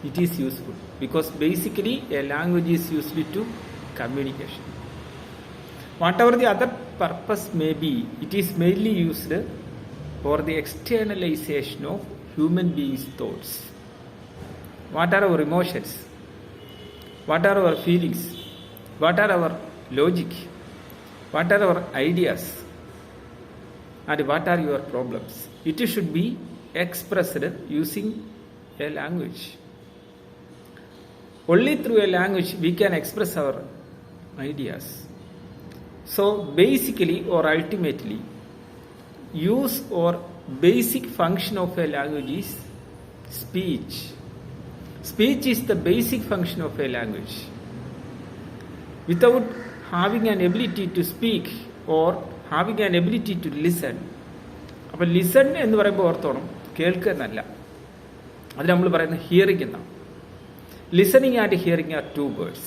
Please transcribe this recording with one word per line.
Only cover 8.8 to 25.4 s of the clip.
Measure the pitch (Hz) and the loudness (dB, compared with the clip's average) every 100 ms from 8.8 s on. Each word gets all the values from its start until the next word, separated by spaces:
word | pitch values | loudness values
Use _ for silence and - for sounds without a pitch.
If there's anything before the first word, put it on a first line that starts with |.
| 220 | 2
used | 190 165 151 - 170 - - - - - - - - | 4 2 0 -2 -2 -2 -10 -12 -14 -14 -12 -10 -6
for | 143 151 | 0 0
the | 151 160 | 2 -2
externalization | 147 - - 233 214 196 175 151 - 143 - - 139 | -4 -10 -2 0 0 0 0 0 -2 -2 -4 -6 -6
of | 202 - - - | -6 -8 -14 -10
human | - 156 175 175 | 0 2 4 2
beings' | 143 139 127 - - | 0 -2 -4 -8 -8
thoughts. | 113 85 - - - - - - - - - - - - - - - | -8 -8 -10 -12 -12 -16 -18 -18 -20 -20 -18 -16 -16 -14 -16 -18 -8
What | 151 175 | 0 4
are | 196 | 6
our | 196 165 | 6 4
emotions? | 151 170 175 117 - - - - - - - - - - - - - - - | 4 2 2 -2 -8 -12 -14 -18 -18 -18 -18 -18 -18 -18 -18 -18 -18 -12 -2
What | 160 196 | 4 6
are | 196 | 6
our | 175 151 | 6 4
feelings? | 180 175 170 - - - - - - - - - | 4 4 4 -2 -6 -10 -14 -16 -18 -18 -18 2
What | 156 180 | 4 6
are | 202 | 4
our | 180 165 - - - - | 4 2 -2 -12 -16 -4
logic? | 127 160 175 101 - - - - - - - - - - | 4 4 4 -2 -8 -12 -16 -16 -16 -18 -18 -18 -18 -4
What | 151 175 | -2 4
are | 202 | 6
our | 196 175 - | 6 4 0
ideas? | 135 143 175 160 92 - - - - - - - - - - - - - - - - - | 0 2 4 2 0 -6 -10 -14 -16 -18 -18 -18 -18 -18 -20 -20 -18 -18 -18 -20 -14 -4
And | 151 135 | 0 2
what | 156 170 | 2 2
are | 175 | 2
your | 151 139 | 2 -2
problems? | - 123 123 107 - - | -2 -4 -4 -6 -10 -14